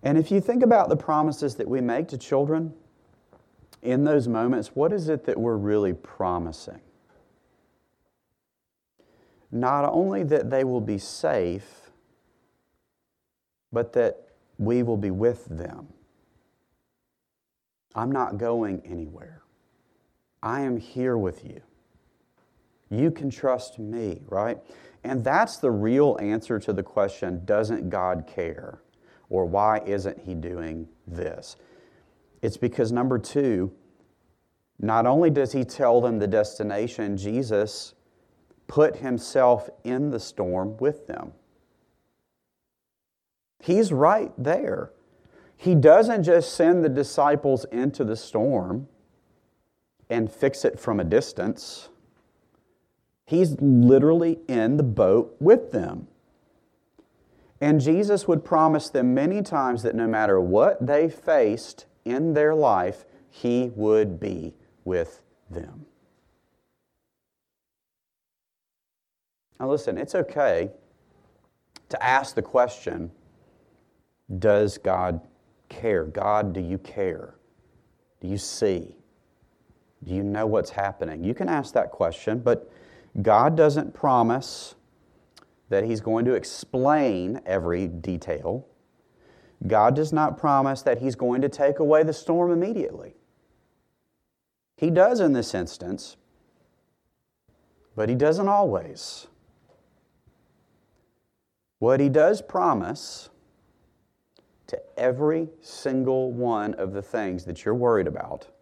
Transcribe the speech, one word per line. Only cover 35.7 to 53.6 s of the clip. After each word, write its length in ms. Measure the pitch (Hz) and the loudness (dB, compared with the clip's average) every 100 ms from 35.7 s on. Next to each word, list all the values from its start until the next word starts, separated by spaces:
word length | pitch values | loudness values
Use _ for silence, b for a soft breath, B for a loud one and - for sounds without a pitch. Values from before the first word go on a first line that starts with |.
| - 131 120 | 0 4 4
them 180 | 120 113 | 4 0
the 80 | 101 | 0
destination, 880 | 107 107 - 107 101 117 - 104 101 | 2 0 -4 -6 -4 -6 -6 -6 -6
Jesus 800 | 101 117 127 104 107 - - _ _ _ _ _ _ _ _ | -4 -4 -2 0 -2 -6 -16 _ _ _ _ _ _ _ _
put 300 | - 151 - | 2 2 2
himself 720 | 135 120 - 135 123 120 - - 117 | -6 -6 -2 4 4 4 0 -12 -6
in 240 | 127 147 | -4 -2
the 100 | 120 | -4
storm 560 | - - 90 90 98 110 | -8 -6 -4 -2 -4 -2
with 320 | 131 147 - | -2 -2 -10
them. 260 | - - 85 _ _ _ _ _ _ _ _ _ _ _ _ _ _ _ _ _ _ _ _ _ _ | -14 -14 -18 _ _ _ _ _ _ _ _ _ _ _ _ _ _ _ _ _ _ _ _ _ _
He's 340 | - 185 214 | 0 2 2
right 400 | 143 151 214 - - | 4 4 4 -2 -6
there. 540 | 127 170 302 - - _ _ b b b b b | -2 -2 -2 -6 -8 _ _ b b b b b
He 180 | 175 | 2
doesn't 500 | 170 143 175 226 226 | 6 8 8 6 2
just 300 | 160 170 165 | 4 4 4
send 300 | - 165 254 | 2 4 4
the 60 | 160 | 2
disciples 720 | 131 139 - 143 147 143 131 - | 0 -2 2 2 4 2 0 -2
into 380 | 120 135 139 | -2 -2 -2
the 140 | 120 113 | -4 -4
storm 720 | - 110 107 92 90 101 139 _ _ _ _ _ _ _ _ _ _ _ _ | -4 -2 0 0 -2 -6 -8 _ _ _ _ _ _ _ _ _ _ _ _
and 200 | 117 110 | -4 -4
fix 360 | - 135 135 131 | -2 -2 0 -2
it 160 | - | -2
from 180 | - 104 | -4 -2
a 60 | 85 | 2
distance. 840 | 104 - - 95 123 - - - _ _ _ _ _ _ _ _ _ _ _ _ _ _ | 0 0 -8 -8 -8 -12 -18 -20 _ _ _ _ _ _ _ _ _ _ _ _ _ _
He's 340 | 165 180 143 | 2 2 4